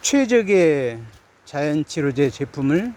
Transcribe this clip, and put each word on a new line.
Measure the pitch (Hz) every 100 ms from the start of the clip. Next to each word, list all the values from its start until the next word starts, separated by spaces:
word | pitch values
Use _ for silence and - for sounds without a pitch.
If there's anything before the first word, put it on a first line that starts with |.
최적의 | - 277 262 240 196 196 170 147 127 113 113 - _ _ -
자연치료제 | 143 147 151 151 - 139 127 139
제품을 | - 139 - 139 156 233